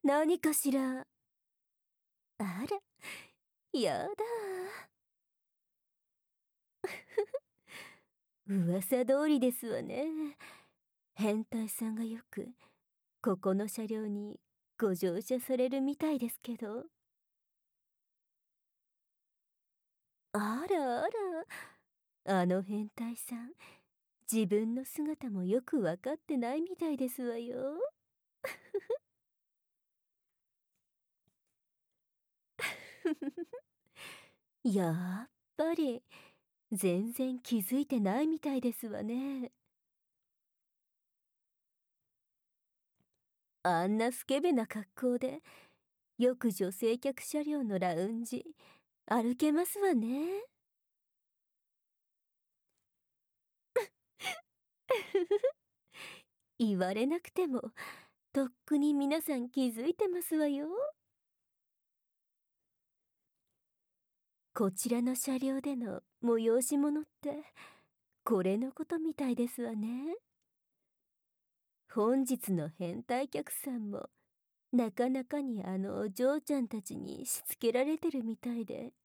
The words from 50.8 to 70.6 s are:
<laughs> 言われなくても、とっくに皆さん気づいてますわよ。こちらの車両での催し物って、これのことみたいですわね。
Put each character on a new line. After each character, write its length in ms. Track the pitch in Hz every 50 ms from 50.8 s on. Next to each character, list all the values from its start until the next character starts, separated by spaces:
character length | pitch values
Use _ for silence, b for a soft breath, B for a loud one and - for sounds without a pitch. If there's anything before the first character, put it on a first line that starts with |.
| _ _ _ _ _ _ _ _ _ _ _ _ _ _ _ _ _ _ _ _ _ _ _ _ _ _ _ _ _ _ _ _ _ _ _ _ _ _ _ _ _ _ _ _ _ _ _ _ _ _ _ _ _ _ _ _ _ _ _
<laughs> 1800 | 508 415 - _ _ _ _ _ _ - 762 719 659 _ _ _ _ _ _ _ _ _ - 523 440 - - - 392 349 - 403 415 - 539 605 _ _ _ _ _ _ B B B B B B B B B _ _ _ _ _
言 200 | _ 233 214 202
わ 160 | 180 185 185 196
れ 120 | 214 233
な 140 | 269 320 349
く 100 | _ -
て 180 | _ - 370
も、 260 | 311 254 247 - 220 _ B B B B B B B B _ _ _
と 140 | _ 277 269
っ 80 | 254 _ _ _
く 120 | - 302
に 160 | 285 285 294 294
皆 280 | 277 277 277 294 330
さ 140 | 311 - 294
ん 140 | 254 240 247
気 180 | - 277 262
づ 180 | 247 220 226 240
い 80 | 311 359
て 140 | - 427
ま 140 | 381 349 359
す 140 | 349 - 330
わ 120 | 311 302
よ。 220 | 294 285 277 294 311 359 440 554 605 - _ _ _ _ _ _ _ _ _ _ _ _ _ _ _ _ _ _ _ _ _ _ _ _ _ _ _ _ _ _ _ _ _ _ _ _ _ _ _ _ _ _ _ _ _ _ _ _ _ _ _ _ _ _ _ _ _ _ _ _ _ _ _ _ _ _ _ _ _ _ _ _
こ 160 | - 214 196
ち 180 | 185 - - 240
ら 120 | 240 240
の 140 | 240 247 254
車 240 | 254 - 285 262 254
両 220 | 269 269 269 269
で 140 | 269 285 277
の 280 | 247 240 208 - - _ _ _ _ -
催 380 | 240 233 226 226 226 226 247
し 160 | 254 - 294
物 240 | 285 277 294 294 302
っ 20 | 302 _ _ _
て、 220 | - 294 285 294 302 - B B B B B B B B B _ _ _ _ _ _
こ 200 | - 233 190 180
れ 140 | 185 196
の 140 | 214 247 262
こ 140 | - - 311
と 140 | _ 339 330
み 160 | 320 320 302
た 120 | - 294
い 80 | 254 240
で 120 | 233 240
す 160 | 240 - - 240
わ 100 | 233 226
ね。 420 | 214 208 226 240 254 277 320 339 480 _ _ _ _ _ _ _ _